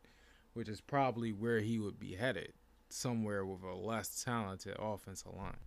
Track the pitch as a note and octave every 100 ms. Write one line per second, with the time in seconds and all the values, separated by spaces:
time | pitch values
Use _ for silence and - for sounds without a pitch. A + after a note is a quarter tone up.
0 | - - - - - A#2 A2 G#2 - C#3+
1 | C3+ A#2 A#2 G2+ A2+ A#2 G#2+ A2+ G#2 -
2 | G2 F#2 B2+ F#2 - - - - - -
3 | C3 A#2 G#2+ G2+ F#2+ F#2+ F#2 F#2 F#2+ A2+
4 | G2+ - - A#2 G2+ F#2+ G2+ - G#2+ G2+
5 | - F#2 F#2 F#2 F#2+ -